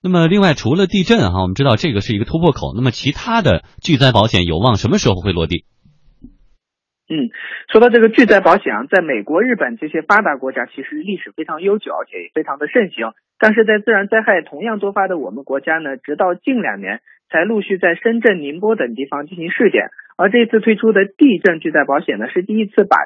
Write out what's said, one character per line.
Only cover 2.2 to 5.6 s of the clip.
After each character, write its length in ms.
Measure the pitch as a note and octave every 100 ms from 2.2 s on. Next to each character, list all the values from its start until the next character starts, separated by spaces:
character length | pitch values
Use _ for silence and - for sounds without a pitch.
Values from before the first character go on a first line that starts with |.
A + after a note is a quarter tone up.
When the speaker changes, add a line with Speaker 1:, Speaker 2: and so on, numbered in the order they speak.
| -
Speaker 1:
突 140 | E3
破 120 | E3+
口， 220 | - C#2 G2+
那 60 |
么 80 | C3
其 220 | - C#3
他 300 | - - A#3
的 200 | D#3 E2 _ -
巨 140 | - D3
灾 140 | C3
保 160 | A2 A2
险 180 | G2 E2+
有 120 | D#2+
望 180 | B2 G#2
什 120 | G#2+
么 100 | G3+
时 120 | -
候 60 | F#2
会 180 | G2
落 120 | F2 D#2+
地？ 200 | -